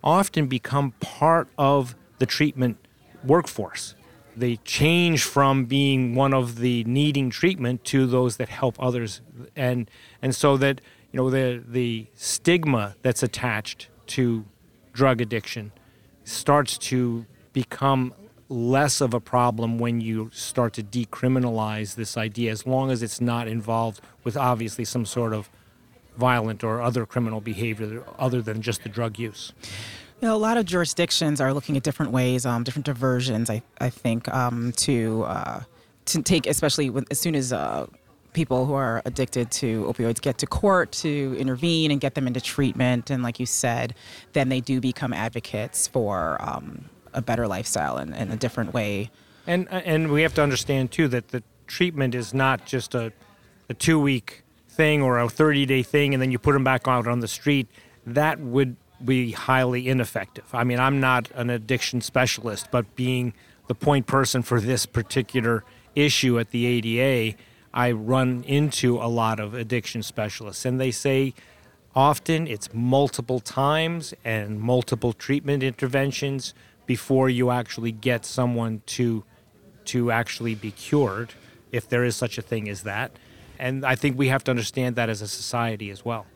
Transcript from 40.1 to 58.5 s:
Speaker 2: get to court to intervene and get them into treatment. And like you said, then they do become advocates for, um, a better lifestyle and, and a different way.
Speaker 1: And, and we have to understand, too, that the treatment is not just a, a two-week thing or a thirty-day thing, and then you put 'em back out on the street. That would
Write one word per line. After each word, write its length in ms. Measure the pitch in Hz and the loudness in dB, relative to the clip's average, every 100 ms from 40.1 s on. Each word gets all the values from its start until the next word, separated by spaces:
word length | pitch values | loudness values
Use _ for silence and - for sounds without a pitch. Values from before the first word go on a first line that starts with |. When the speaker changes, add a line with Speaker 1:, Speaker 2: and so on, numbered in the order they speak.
| 117 | 0
Speaker 2:
get 160 | 143 123 | -2 -4
to 100 | - | -4
court 440 | - 208 185 - | 2 4 4 2
to 440 | - 160 147 135 127 | -2 -2 -2 -2 -2
intervene 540 | 131 127 170 165 156 | -2 0 2 2 4
and 80 | 143 | 2
get 160 | 139 - | 0 0
them 120 | 131 | -2
into 120 | 123 | -2
treatment. 720 | - - 131 - 127 123 113 | -4 0 0 2 2 2 0
And 140 | 131 | -2
like 160 | 120 117 | -2 -4
you 40 | 123 | -4
said, 480 | - 127 120 120 - - - - | 0 0 0 -4 -8 -18 -20 -4
then 140 | 151 131 | 0 2
they 120 | 131 | 0
do 180 | 120 131 | 0 0
become 320 | 127 - 131 | 0 -2 -4
advocates 760 | 90 110 117 - 107 110 - - | -2 -4 -6 -6 -6 -4 -4 -2
for, 520 | 131 104 95 80 71 | 0 0 0 -2 -2
um, 460 | - 65 - - - _ - | -4 -8 -10 -14 -16 _ -8
a 80 | 131 | -6
better 260 | 117 117 113 | -2 -2 0
lifestyle 500 | 95 107 101 73 64 | -2 -2 -2 -2 -2
and, 180 | 76 76 | -6 -6
and 160 | 110 | -6
a 40 | 110 | -2
different 380 | - - 110 | -4 -4 -4
way. 360 | 123 104 101 110 _ _ - - | -2 -2 -4 -6 _ _ -14 -2
Speaker 1:
And, 200 | 175 180 | -2 -2
and 400 | 185 175 156 160 | -6 0 0 2
we 100 | 147 | 4
have 140 | 160 156 | 4 4
to 80 | |
understand, 480 | 147 127 - 135 127 | 2 0 0 0 0
too, 160 | - 151 | 2 2
that 220 | 123 - | 0 -4
the 120 | 127 - _ - | -10 -10 _ -14
treatment 480 | - 180 151 131 | -2 -2 0 -2
is 180 | 123 110 | -2 -4
not 340 | 131 135 123 - | 2 2 2 -2
just 280 | 131 - | -6 -2
a, 180 | 123 113 - - _ _ _ - | -4 -4 -10 -20 _ _ _ -12
a 40 | |
two-week 680 | 117 - 156 143 127 - - _ _ _ | 0 4 4 4 0 -4 -20 _ _ _
thing 320 | - 151 151 | 2 4 6
or 160 | 135 120 | 4 4
a 100 | 120 | 2
thirty-day 540 | - 151 143 135 135 | 4 4 4 4 2
thing, 320 | 120 147 143 | 4 2 4
and 80 | 135 | 2
then 100 | 131 | 2
you 60 | 123 | 2
put 160 | 143 | 2
'em 100 | 139 | 4
back 240 | 131 131 135 | 4 2 2
out 200 | 123 117 | 2 2
on 140 | 120 | -2
the 60 | 113 | -2
street. 400 | - 143 143 120 - - _ - | -2 0 0 0 -12 -20 _ -4
That 340 | 123 151 156 | 0 0 0
would 360 | 135 | -2